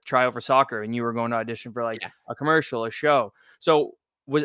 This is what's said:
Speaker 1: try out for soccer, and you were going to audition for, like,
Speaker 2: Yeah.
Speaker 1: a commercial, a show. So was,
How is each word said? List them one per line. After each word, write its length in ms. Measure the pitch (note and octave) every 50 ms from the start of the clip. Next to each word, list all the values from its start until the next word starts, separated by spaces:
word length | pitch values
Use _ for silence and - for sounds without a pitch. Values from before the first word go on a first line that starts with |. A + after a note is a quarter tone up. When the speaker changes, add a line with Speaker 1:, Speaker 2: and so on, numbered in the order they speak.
| -
Speaker 1:
try 220 | - C#3 B2+ B2+
out 80 | B2+ A#2
for 80 | A#2+
soccer, 420 | - - C3 C3 C3+ - B2 G#2+ G#2+
and 100 | A2 A#2
you 80 | A#2+
were 120 | A#2 A#2 A2+
going 180 | A#2+ A#2 A#2
to 60 | A#2+ A2+
audition 340 | A2 A2+ A#2 - - B2
for, 100 | A2 B2
like, 200 | A#2 A2+ A2+ A#2+
Speaker 2:
Yeah. 80 | - - - _ _ -
Speaker 1:
a 80 | A2+
commercial, 480 | - C#3+ D3+ D#3+ D#3+ C#3+ - C3+ A#2 A2+
a 80 | A2+
show. 400 | - - D3 D3+ D3 C3+ A2+ G2+ _ _ _ _ _ _
So 340 | - E3 D#3+ D3+ D3 - - _ _ _ _ _ _ -
was, 160 | C3+ D3+ D3